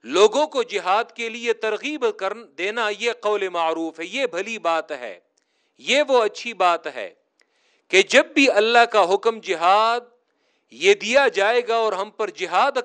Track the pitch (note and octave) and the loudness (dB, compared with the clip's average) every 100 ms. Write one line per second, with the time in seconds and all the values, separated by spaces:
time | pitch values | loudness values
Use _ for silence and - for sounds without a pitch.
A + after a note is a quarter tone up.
0 | A2+ D#3+ G#3 A#3+ D4+ C4+ A3+ G3 F3 G3+ | -2 4 4 4 -2 -2 -4 -4 0 0
1 | A#3+ - A#3 A#3 A#3 A3 A3 G#3+ C4+ D4+ | -2 -8 -10 -8 -6 -4 -4 -4 -6 -4
2 | A#3+ G#3 F#3+ G#3+ A3 - F#3 A3+ G#3+ G3+ | -4 -4 -8 -8 -16 -8 -6 -4 -6 -4
3 | A#3 A3 G#3+ G#3 F#3+ F3 D#3+ E3 E3 D#3+ | -6 -4 -2 -2 -2 -2 -2 -2 -6 -8
4 | F3 A3+ C4+ E3+ G#3 A3+ E3+ E3 - C#3+ | -10 -6 -4 -4 -8 -6 -2 -4 -4 -12
5 | A#2 F2 _ _ _ _ _ _ C#3 C4 | -12 -16 _ _ _ _ _ _ -2 0
6 | C#4 B3+ G#3+ G#3 A#3+ G3+ F3+ E3+ D#3+ B2+ | 2 2 2 -4 -14 0 0 0 -4 -10
7 | F#2+ _ _ _ _ _ _ _ _ F#3 | -12 _ _ _ _ _ _ _ _ 2
8 | G3 B3 D4+ D4+ C#4 G3+ A3 A#3+ A#3 A3 | 4 4 4 2 4 4 4 4 4 4
9 | F3 G3 A3+ A3+ E3+ E3 E3+ G3+ A3 A#3+ | 2 2 0 -4 -6 0 2 4 2 -2
10 | A#3+ _ _ _ _ _ _ A#2 F3+ G3+ | -8 _ _ _ _ _ _ -2 2 2
11 | G3+ C4 C4+ F#3+ G3+ B3 A#3+ A3+ A3 F#3 | 4 4 4 2 0 0 0 -2 0 -4
12 | G#3 - G#3+ - F3+ F3+ C4+ C4 | -8 -6 -8 -6 -4 0 0 -2